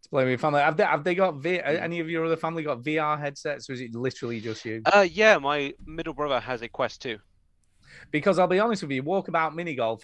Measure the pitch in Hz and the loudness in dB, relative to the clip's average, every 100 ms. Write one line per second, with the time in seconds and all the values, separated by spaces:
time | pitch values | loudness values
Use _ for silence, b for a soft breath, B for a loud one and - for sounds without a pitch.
0 | - 147 127 123 156 147 151 156 185 151 | -4 2 2 2 2 4 4 4 2 2
1 | 170 175 185 143 160 180 135 165 170 170 | 0 2 2 0 -2 -2 0 -2 -2 -4
2 | 160 170 165 160 165 165 147 123 139 156 | -4 -2 0 0 -2 -4 -4 -4 -2 0
3 | 151 147 143 143 151 139 - 127 120 113 | 0 -2 -4 -6 -8 -8 -8 -10 -8 -4
4 | 127 - 120 117 113 110 113 110 110 202 | -4 -4 -6 -6 -6 -8 -6 -2 4 4
5 | 185 170 220 170 139 147 143 - - 160 | 4 4 6 6 4 -2 -2 -8 -14 -10
6 | 165 139 147 123 127 120 117 - 123 - | -8 -4 -2 -2 -2 -6 -6 -4 -4 -4
7 | 131 104 _ _ _ _ _ _ B B | -8 -8 _ _ _ _ _ _ B B
8 | B 151 202 175 180 185 233 202 147 131 | B 0 2 4 4 4 2 0 -2 -4
9 | 143 190 190 165 160 156 175 127 113 113 | -2 -2 0 0 -2 -4 -6 -2 -2 -2